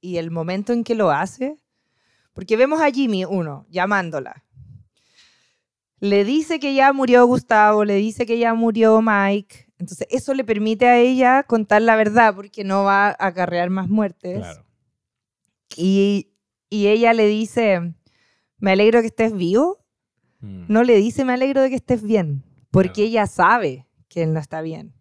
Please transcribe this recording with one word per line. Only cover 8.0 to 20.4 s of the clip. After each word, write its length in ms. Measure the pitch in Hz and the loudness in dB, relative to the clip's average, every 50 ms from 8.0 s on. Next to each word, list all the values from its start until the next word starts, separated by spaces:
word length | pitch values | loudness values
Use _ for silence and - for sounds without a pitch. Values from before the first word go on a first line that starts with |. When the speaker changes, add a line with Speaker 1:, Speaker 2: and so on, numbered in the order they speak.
| 208 220 214 - 247 | -2 -2 -4 -6 -4
Speaker 1:
que 120 | 220 233 233 | -4 -2 -2
ya 160 | 233 233 226 | 0 0 0
murió 480 | 226 233 233 214 226 220 220 220 220 | 0 0 -2 0 2 4 4 4 4
Mike. 680 | 220 226 208 202 196 196 202 208 196 _ - - _ _ _ _ | 4 2 2 2 2 0 -2 -2 -6 _ -20 -20 _ _ _ _
Entonces, 280 | 180 - - - - - | -14 -14 -10 -12 -10 -6
eso 220 | - 254 - - 269 | -6 -8 -4 -4 -6
le 100 | 269 254 | -6 -4
permite 420 | 208 226 208 208 220 220 202 247 247 | -4 -4 -4 -2 -4 -2 2 4 4
a 100 | 247 240 | 4 6
ella 460 | 240 247 262 254 254 247 254 269 277 | 4 4 2 2 2 4 4 2 2
contar 380 | _ 240 226 214 - 208 214 | _ -2 -2 0 2 2 2
la 140 | 226 226 226 | 4 4 2
verdad 400 | 220 220 208 208 240 233 220 202 | 2 2 2 4 4 4 4 2
porque 280 | 190 202 208 _ - 202 | -2 -12 -18 _ -10 -6
no 200 | 190 190 196 196 | -2 -2 0 2
va 260 | 196 196 196 202 208 | 2 2 2 2 0
a 60 | - - - 196 | 0 -2 -6 -6
acarrear 420 | 170 180 180 175 175 175 175 180 | -4 -4 -4 -4 -2 -4 -2 -2
más 180 | 185 190 190 180 | -4 -6 -4 -2
muertes. 500 | 202 214 214 196 170 _ _ 180 180 - | -2 -2 -2 -2 -6 _ _ -12 -12 -10
Speaker 2:
Claro. 260 | 95 87 80 85 _ _ _ _ _ _ _ _ _ _ _ _ _ _ _ _ _ _ _ _ _ _ - | -12 -14 -16 -20 _ _ _ _ _ _ _ _ _ _ _ _ _ _ _ _ _ _ _ _ _ _ -10
Speaker 1:
Y, 540 | - 165 190 196 196 196 202 202 202 - _ _ _ _ _ _ _ _ _ | -4 -2 0 2 2 2 0 0 -4 -6 _ _ _ _ _ _ _ _ _
y 180 | - 214 202 202 | -6 -2 0 0
ella 260 | 214 226 233 233 233 | 2 2 2 2 2
le 140 | 226 220 208 | 2 2 2
dice, 680 | 208 214 226 208 - 247 233 214 196 175 170 170 165 _ _ _ _ _ _ _ _ _ _ _ _ _ | 2 0 -4 -6 -4 -2 0 0 0 -2 -2 -8 -12 _ _ _ _ _ _ _ _ _ _ _ _ _
"Me 140 | - 196 | 0 0
alegro 300 | 190 190 208 220 220 240 | 2 4 4 4 4 4
que 60 | 226 226 | 0 0
estés 260 | - - 226 226 220 | -2 -2 -2 -2 -2
vivo". 440 | 196 180 170 190 226 294 349 392 _ _ _ _ _ _ _ _ _ _ _ _ _ | -2 -4 0 0 0 0 0 -2 _ _ _ _ _ _ _ _ _ _ _ _ _